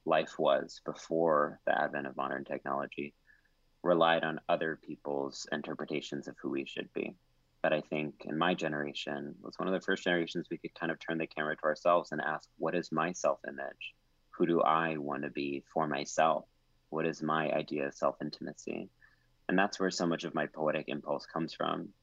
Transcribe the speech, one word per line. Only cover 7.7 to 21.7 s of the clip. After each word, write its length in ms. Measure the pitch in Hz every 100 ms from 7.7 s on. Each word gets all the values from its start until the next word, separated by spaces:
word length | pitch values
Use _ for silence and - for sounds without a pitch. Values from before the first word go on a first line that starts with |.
I 80 | 78
think 440 | - 76 76 - -
in 120 | 78
my 160 | 85
generation 840 | 90 82 76 71 69 - 71 71 -
was 160 | - -
one 80 | 90
of 60 |
the 120 | 92 -
first 180 | 95
generations 440 | 95 87 82 87 80
we 80 | 85
could 160 | 82
kind 180 | - 80
of 80 | 80
turn 180 | - 82
the 100 | 80
camera 280 | - 76 78
to 80 |
ourselves 480 | 78 76 87 87 80
and 100 | 76
ask, 280 | 76 78 - _
"What 180 | 80 85
is 160 | 82
my 200 | 78 82
self-image? 840 | 92 76 69 - 69 69 - - - _ _ _ -
Who 80 | 82
do 160 | 82
I 360 | - 80 80 78
want 260 | 71 69
to 60 | 71
be 340 | 69 71 69 -
for 140 | 80 78
myself? 600 | 69 73 - 80 76 - _ _ _ _
What 160 | 78 80
is 160 | 78
my 300 | 78 78 76
idea 360 | 73 76 76 71
of 60 |
self-intimacy?" 960 | - 73 - 73 - 76 - - - - _ - _ _ _ -
And 120 | 92
that's 200 | 98 -
where 120 | 95
so 160 | - 87
much 160 | 82
of 100 | 85
my 140 | 80 73
poetic 380 | - 76 76 -
impulse 380 | 73 73 73 -
comes 280 | 82 80
from, 400 | - 80